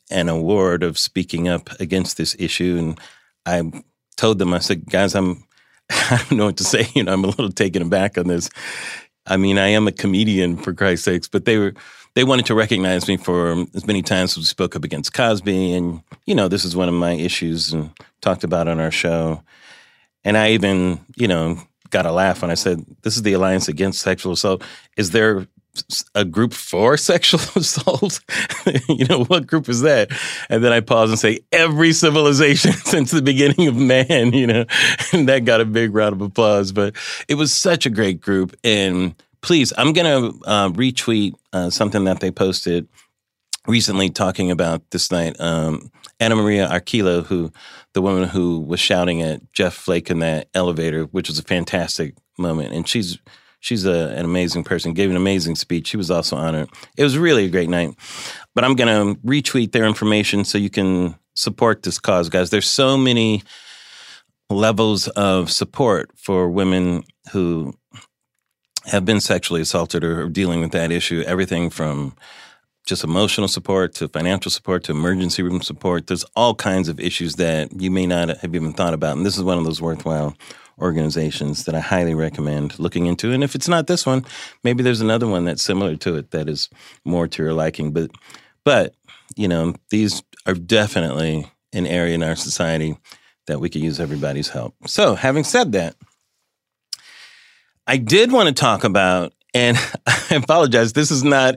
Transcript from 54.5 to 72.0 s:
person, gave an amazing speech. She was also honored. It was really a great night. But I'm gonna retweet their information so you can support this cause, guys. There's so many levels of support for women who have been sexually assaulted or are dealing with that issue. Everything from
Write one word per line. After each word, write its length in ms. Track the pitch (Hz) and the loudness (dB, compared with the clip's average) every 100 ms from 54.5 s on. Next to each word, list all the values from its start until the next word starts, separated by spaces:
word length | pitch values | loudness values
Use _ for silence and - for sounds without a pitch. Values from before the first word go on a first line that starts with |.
| 85 | -2
person, 300 | 80 87 85 | -4 -4 -2
gave 160 | 82 98 | 0 0
an 60 | 90 | 2
amazing 400 | 95 95 82 80 | 0 0 -2 -6
speech. 320 | - 85 78 | -4 -6 -4
She 100 | 107 | -6
was 120 | 85 | -2
also 260 | 87 - 73 | -2 -2 -4
honored. 340 | 80 78 73 - - - | -2 -4 -6 -12 -10 0
It 60 | |
was 140 | 143 139 | 0 2
really 280 | 170 127 95 | 2 2 2
a 40 | |
great 200 | 90 85 | 0 0
night. 220 | 87 82 - - - - - - - | 0 -2 -6 -16 -14 -14 -14 -6 0
But 80 | |
I'm 120 | 127 127 | 2 4
gonna 380 | 117 107 104 101 | 4 4 2 -2
retweet 480 | 117 143 - 131 110 | 0 0 0 0 0
their 140 | 123 110 | 2 2
information 580 | 104 107 107 101 101 | 2 2 2 2 0
so 140 | 98 104 | 0 -2
you 140 | 101 | -2
can 440 | - 95 90 90 80 _ - | 0 0 0 -2 -6 _ -6
support 480 | - 95 117 107 | -6 0 0 0
this 160 | 92 - | -4 -4
cause, 300 | - 92 82 | 0 0 2
guys. 200 | 90 90 | 0 0
There's 180 | 104 - | 0 0
so 300 | - 135 135 | 2 2 2
many 460 | 127 120 110 107 - - - - - - - - _ _ - | 2 2 2 0 -4 -20 -20 -20 -20 -20 -20 -20 _ _ -4
levels 580 | 101 110 107 110 101 - | 0 2 4 2 0 -2
of 420 | - 101 95 85 | 0 2 2 0
support 580 | - 98 - 127 90 - _ | -4 -4 0 0 0 -4 _
for 340 | - 92 90 | -4 0 0
women 540 | 90 95 92 90 87 - _ - | 0 2 2 0 -2 -6 _ -8
who 440 | 98 87 82 71 - _ - - _ _ _ _ _ _ - - | -2 -2 -2 -6 -10 _ -20 -20 _ _ _ _ _ _ -14 -4
have 200 | 101 92 | 0 2
been 140 | 107 | 2
sexually 420 | - 92 - 85 | 2 -2 -2 -4
assaulted 420 | 80 90 82 85 | -2 -2 -2 -2
or 200 | 82 85 | -2 -2
are 60 | 87 | -4
dealing 320 | 82 92 85 | -2 0 0
with 100 | 82 | -2
that 200 | 87 82 | -2 -2
issue. 300 | 85 - 85 80 | -2 -2 -4 -2
Everything 420 | 92 92 85 85 | -2 -2 -2 -4
from 460 | - 78 71 | -4 -4 -4